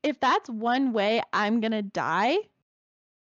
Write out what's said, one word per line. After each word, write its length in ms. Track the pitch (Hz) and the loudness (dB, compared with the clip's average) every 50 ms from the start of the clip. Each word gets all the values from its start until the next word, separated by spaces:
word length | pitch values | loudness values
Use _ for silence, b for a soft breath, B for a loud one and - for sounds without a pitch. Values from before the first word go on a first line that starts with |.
| - | 0
if 160 | 302 269 - | -2 -2 0
that's 300 | - 254 294 415 - - | 2 2 2 2 0 -4
one 440 | 240 214 220 233 240 254 277 262 226 | -8 -4 -2 0 0 2 0 0 2
way 280 | 220 196 208 226 233 - - - | 2 2 2 2 0 -2 -2 -2
I'm 260 | 190 208 208 220 240 | -2 0 0 0 0
gonna 200 | 214 220 220 220 | 0 0 -2 -2
die, 560 | 208 196 _ - 135 127 160 180 202 240 294 403 427 _ _ _ _ _ _ _ _ _ _ _ _ _ _ _ _ _ | -4 -4 _ -4 -2 -2 0 0 2 2 0 0 -2 _ _ _ _ _ _ _ _ _ _ _ _ _ _ _ _ _